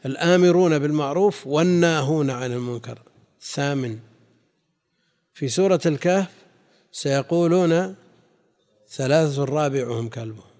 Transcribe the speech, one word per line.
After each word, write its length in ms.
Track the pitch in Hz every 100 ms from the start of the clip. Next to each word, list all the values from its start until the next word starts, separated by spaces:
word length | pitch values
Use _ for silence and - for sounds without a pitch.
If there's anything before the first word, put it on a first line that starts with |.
| 131
الآمرون 720 | 131 170 180 175 175 180 151
بالمعروف 680 | 147 151 139 156 202 - 131
والناهون 840 | 147 180 175 170 160 135 156 139
عن 220 | 123 127
المنكر، 460 | 120 123 117 120 117 _ _ _ _
ثامن. 580 | - - 143 139 127 110 - _ _ _ _ _ _ _ _ _ _ _ _
في 140 | - 135
سورة 320 | - 190 180 170
الكهف 420 | 143 175 190 190 - _ _ _ _ _
سيقولون 1000 | - 143 139 135 170 170 180 170 165 190 196 _ _ _ _ _ _ _ _ _
ثلاثة 560 | - 131 156 156 139
رابعهم 640 | 135 147 143 135 120 117 117
كلبهم 420 | 117 113 107 -